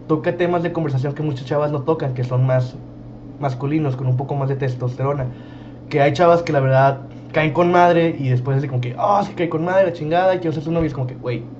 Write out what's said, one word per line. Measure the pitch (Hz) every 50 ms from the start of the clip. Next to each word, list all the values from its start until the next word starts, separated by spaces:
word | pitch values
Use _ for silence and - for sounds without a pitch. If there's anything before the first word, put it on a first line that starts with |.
| -
toca | - 156 - - 175 170
temas | - 175 175 175 170 165
de | 165
conversación | - 165 156 139 131 127 139 143 139
que | 156 156
muchas | 151 127 - -
chavas | - 156 147 147 147
no | 151 139
tocan, | 127 160 165 160 151 131 123
que | 127 120
son | - 127 123 131
más | 131 127 127 123 - - - - - - - - - - - - - - -
masculinos, | 120 123 123 123 139 139 151 160 151 139 127
con | - 135
un | 127 123
poco | 127 139 - 143
más | 139 135 135
de | 135
testosterona. | 131 139 127 120 - 127 120 - - 131 139 143 143 - 123 - - - - - - - - - - - -
Que | - -
hay | - 151 127
chavas | 180 175 170 170 170 170
que | - 151
la | 139
verdad | 131 131 131 131 135 139 135 - - - - - - -
caen | - 160 156 156 131
con | 165 175 175
madre | 175 175 175 175 170 170 165 170 -
y | 135 135 127
después | 127 120 123 139 135
es | 135 147 131
como | 131 123
que, | 123 120 -
"Ah, | - - 202 202 202 202
sí | - -
cae | - 170 160
con | 160 156 165
madre, | 180 185 190 196
la | 170 170
chingada, | - 151 151 165 180 185 185 185
y | 175
quiero | 170 160 139
ser | 156 143
su | 165
novia". | 165 170 165
Es | 147 127
como | 131 127
que, | 123 120
"Güey, | - - 123 117 - - - -